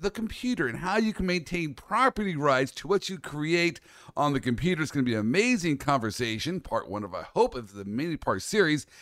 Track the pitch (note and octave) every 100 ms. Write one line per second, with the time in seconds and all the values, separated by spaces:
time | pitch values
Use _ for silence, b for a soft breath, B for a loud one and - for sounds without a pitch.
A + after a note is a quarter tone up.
0 | F#3+ - A3 - B3 B3 C3+ A2+ F3+ G#3
1 | A3 - F#3 F3+ - F3 E3+ C3+ - A3
2 | C4 B3 G3+ D#3 C#3+ C3 C3+ - C#3+ G3
3 | - F#3 - D3 D3+ E3+ E3+ - b b
4 | b - C#3+ C#3 B2+ A#2 D#3 F3 D3+ C#3+
5 | B2 A2 G#2+ D#3+ A#3+ B3 E3+ C#3 - C#3
6 | A2 - A#2+ A2 C#3+ F#3 - A2+ - G2+
7 | G2+ F2 E2 F3+ A#3+ B2+ G#2+ G2+ G2 G#2+
8 | E3 E3 - G2+ - G#3+ E3+ D3+ - B